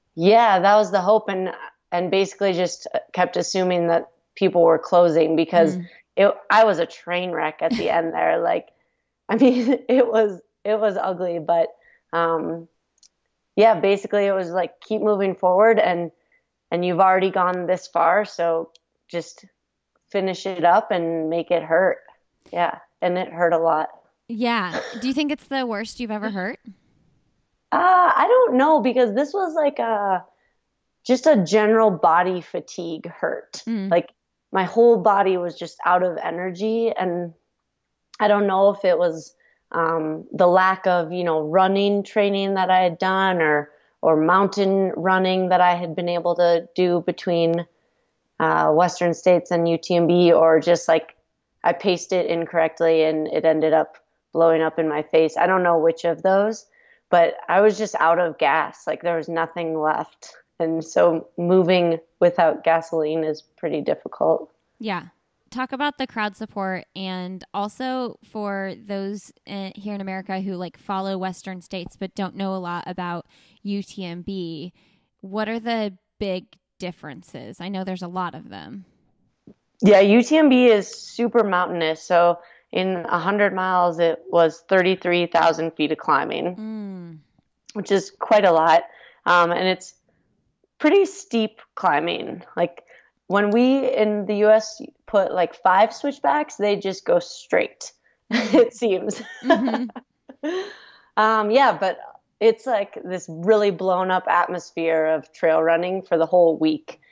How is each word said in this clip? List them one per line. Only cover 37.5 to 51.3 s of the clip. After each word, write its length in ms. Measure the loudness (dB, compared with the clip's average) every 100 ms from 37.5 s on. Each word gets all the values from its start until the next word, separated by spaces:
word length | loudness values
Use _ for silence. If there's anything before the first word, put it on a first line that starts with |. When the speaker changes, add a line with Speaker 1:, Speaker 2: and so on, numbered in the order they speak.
| _ _ _ _ _ _ -2
Speaker 1:
I 80 | 2
don't 200 | 2 2
know 240 | 4 2
if 120 | 2
it 140 | 0 2
was, 360 | 0 -4 -12 _ _ _ _
um, 540 | -4 -2 -2 -4 -8 -10
the 140 | 2 4
lack 400 | 4 2 0 0
of, 260 | 0 -2
you 100 | -4
know, 180 | -2 -2
running 640 | 0 2 2 2 2 0
training 520 | -2 0 0 0 -2 -2
that 140 | 2
I 100 | 2
had 160 | 2 0
done 440 | -2 0 0 2
or, 280 | 2 0 -2 _ _ _
or 160 | 2 2
mountain 760 | 4 4 2 0 0 0 0 -2
running 520 | 0 0 0 0 0
that 120 | 2
I 140 | 2 0
had 200 | -4 -6
been 140 | -4
able 260 | -4 -2 0
to 320 | 2 2 -2 -2
do 260 | 0 0 -2
between, 600 | -6 -4 0 0 -2 -6 _ _ _ _ _ _ _
uh, 320 | -2 0 2
Western 420 | 2 2 0 -4
States 380 | 0 2 2 2
and 180 | -2 0
U 80 | -2
T 180 | 0 0
M 120 | 2
B, 260 | 4 6
or 260 | 6 6 4
just, 280 | 2 0 2
like, 280 | 0 -2 _ _